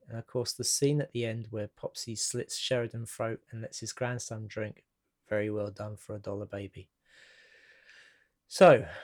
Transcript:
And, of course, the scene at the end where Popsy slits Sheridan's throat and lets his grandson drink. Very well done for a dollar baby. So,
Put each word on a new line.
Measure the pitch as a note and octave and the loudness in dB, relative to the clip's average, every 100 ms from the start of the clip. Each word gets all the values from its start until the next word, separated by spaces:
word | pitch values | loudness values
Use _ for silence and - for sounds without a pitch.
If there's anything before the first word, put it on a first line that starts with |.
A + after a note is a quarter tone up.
| - | -12
And, | A2+ | -12
of | - | -6
course, | B2+ A#2 | -4 -4
the | - | -4
scene | A#2 - C#3+ D3 | -2 2 4 2
at | D3+ | 0
the | A#2+ | -2
end | A#2 A2+ A2 | -4 -4 -6
where | A2 G#2 | -6 -8
Popsy | - - - - G#2+ | -8 -10 -8 -8 -6
slits | - B2 - - | -4 -4 -6 -6
Sheridan's | - B2 A#2 A#2 A2+ | -2 0 -2 -6 -8
throat | - A#2 A2+ - | -4 -4 -4 -10
and | A2+ | -12
lets | A2 - | -10 -10
his | A2+ | -10
grandson | - B2 B2 - A2 G#2+ | -4 -4 -4 -6 -8 -8
drink. | - G#2+ - _ _ _ _ - | -6 -8 -8 _ _ _ _ -4
Very | G#2+ G#2+ | -2 0
well | G#2+ G2+ | -2 -4
done | G2+ G#2+ G#2 | -6 -10 -10
for | - | -12
a | G#2 | -10
dollar | G2+ G2+ G2+ | -8 -8 -6
baby. | G2+ G2 - F#2+ _ _ - - - - - - - - - - _ _ _ - | -8 -10 -12 -20 _ _ -20 -20 -20 -20 -20 -20 -20 -20 -20 -20 _ _ _ -8
So, | - F#3 B2+ - - | 8 10 10 6 -10